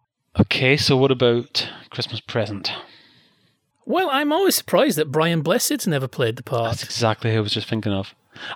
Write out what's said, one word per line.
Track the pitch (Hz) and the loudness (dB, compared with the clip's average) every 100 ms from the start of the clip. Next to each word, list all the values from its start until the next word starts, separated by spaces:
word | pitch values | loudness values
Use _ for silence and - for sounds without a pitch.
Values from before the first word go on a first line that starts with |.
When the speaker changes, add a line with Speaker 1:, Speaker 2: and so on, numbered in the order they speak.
| _ _ _ - | _ _ _ 0
Speaker 1:
Okay, | - - 131 147 | 2 2 2 4
so | - 135 | 4 4
what | 135 | 4
about | 123 123 120 120 - - - - | 4 4 2 -2 -6 -6 -10 -14
Christmas | - - 110 | -10 -8 -10
Present? | - 120 104 101 82 - - - _ _ _ _ _ _ _ _ | -6 -4 -4 -6 -8 -10 -14 -20 _ _ _ _ _ _ _ _
Speaker 2:
Well, | - 320 359 | -2 0 0
I'm | 277 294 | 0 0
always | 320 381 | 2 2
surprised | - - 180 277 151 | 0 2 2 4 2
that | 151 | 0
Brian | 151 165 165 | 0 2 0
Blessed's | 151 233 - 294 208 | 0 0 0 -2 0
never | 147 131 | 0 -2
played | - 117 113 | -2 -2 -2
the | |
part. | - 120 113 | -4 -4 -2
Speaker 1:
That's | 113 | -4
exactly | - 110 113 107 117 | -6 -2 0 0 0
who | 110 | 0
I | |
was | 107 | 0
just | 113 - | -4 -4
thinking | 113 107 | -4 -2
of. | 98 98 - _ - - | -4 -4 -12 _ -18 -14